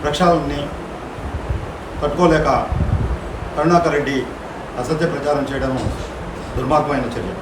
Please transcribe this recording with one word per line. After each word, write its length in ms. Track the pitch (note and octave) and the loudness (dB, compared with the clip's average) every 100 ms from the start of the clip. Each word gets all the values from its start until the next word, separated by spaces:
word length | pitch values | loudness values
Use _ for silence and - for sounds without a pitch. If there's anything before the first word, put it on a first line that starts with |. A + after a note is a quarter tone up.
ప్రక్షాళనని 580 | D3 D3 F3+ E3 D3 C#3+ C#3+ - - - - - - - - - - - - - | -2 2 4 4 2 -2 -4 -6 -10 -10 -10 -8 -6 -6 -4 -4 -4 -10 -10 -2
తట్టుకోలేక 480 | D3 D3 F3 D#3 D3 B2+ - - - - - - - - - - | -2 4 6 6 4 2 2 0 2 2 0 -2 -4 -8 -6 0
కరుణాకర్ 380 | D#3 F3 E3+ D3 | 6 6 6 2
రెడ్డి 220 | C3+ C#3 A#2 - - - - - | 2 0 -2 -8 -10 -10 -10 -6
అసత్య 260 | B2 D#3 E3 | -2 0 2
ప్రచారం 300 | C#3+ C#3+ C#3+ C3+ | 0 0 0 0
చేయడం 240 | C3+ C3 B2+ - - - - - - - - | -2 -2 0 -2 -4 -6 -8 -8 -8 -6 -4
దుర్మార్గమైన 500 | C3 D3+ C#3+ C#3 A#2+ F2+ | 2 4 4 0 -2 -4
చర్య. 180 | F2+ F2+ | -6 -6